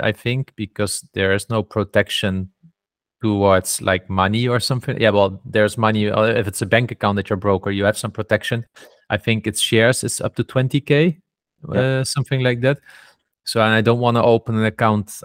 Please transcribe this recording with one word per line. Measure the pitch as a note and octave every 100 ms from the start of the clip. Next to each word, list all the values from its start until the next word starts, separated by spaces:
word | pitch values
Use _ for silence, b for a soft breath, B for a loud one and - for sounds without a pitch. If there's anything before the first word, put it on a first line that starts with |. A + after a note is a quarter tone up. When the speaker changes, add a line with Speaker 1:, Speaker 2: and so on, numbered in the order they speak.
Speaker 1:
I | A2
think, | G#2+ A#2+ C3 C3+ -
because | G#2 - G2+ - -
there | - F#2+
is | G2 -
no | A2+
protection | G2 G#2+ G2+ G#2 G2+ - G2+ F#2+ F#2 _ _ _ _ _ _ _
towards, | A2+ G2+ G2 F#2+ - -
like, | G2 F#2 -
money | F#2+ F#2+ A2 B2
or | A#2+
something. | - B2+ - B2
Yeah, | A2+
well, | G2+ G2 F#2+ F#2
there's | G#2+ G#2+ A#2
money. | A2 G#2+ G#2
Uh, | G2+
if | A2 A2+ G2+
it's | -
a | G2+
bank | A2+ A#2+
account | - G#2 G2+
at | F#2+
your | G2+
broker, | G2+ F#2+ G2+
you | G2
have | G2 -
some | A2
protection. | - G#2 G#2+ - A#2 - B B B B
I | G#2+
think | - A2 G#2+
it's | -
shares | - A2+ A2+ B2+
is | - -
up | - -
to |
twenty | A#2 C3 C3 C#3+
K, | - C#3+ E3+ D#3 _ _ _ _ D3+
Speaker 2:
Yep. | B2+
Speaker 1:
uh, | C3 C3
something | B2+ C#3+ B2+ C3+
like | B2+ A#2+
that. | B2+ D3 B B B B _ _
So, | - A#2
and | A2
I | A2
don't | A2 A#2+
wanna | A#2+ A#2
open | A2+ A#2 - A2
an | A2
account | G#2+ A2+ G#2 G2+ -